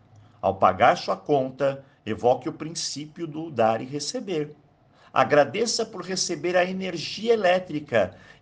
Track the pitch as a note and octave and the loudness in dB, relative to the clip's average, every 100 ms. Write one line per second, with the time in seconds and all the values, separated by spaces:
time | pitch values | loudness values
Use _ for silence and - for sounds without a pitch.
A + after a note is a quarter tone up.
0 | _ - - _ F#2 F#2+ F#2+ F#2 A#2+ F3 | _ -20 -20 _ -2 2 2 6 4 4
1 | - F#3+ - D3 C3 B2+ C#3 C3+ - _ | 0 -6 0 0 0 -2 -2 -2 -10 _
2 | - G#2+ A#2 B2+ D#3+ D#3 D#3 E3+ - - | -8 0 2 2 0 -8 -10 -8 -8 -10
3 | D3+ E3 E3 D3+ E3 B2+ A2 A2+ C3 C#3+ | -12 -10 -10 -8 -8 2 2 2 -4 -8
4 | D3 B3+ G3+ E3 D3 - _ _ _ _ | -6 -8 -4 -4 -4 -10 _ _ _ _
5 | - - C3 D3 C#3 E3 A3+ - A3 F#3+ | -6 0 4 6 4 2 -2 -2 -4 -6
6 | F3 F#3 - D#3+ E3 F3+ F3+ F#3+ F#3+ F3 | -8 -4 -4 -4 0 2 2 0 -6 -6
7 | - - A3 A3+ F#3 F#3 F#3 D3+ D3 A#2 | -8 -6 0 2 4 2 0 -8 0 2
8 | F#2 - - - | 2 -2 -20 -8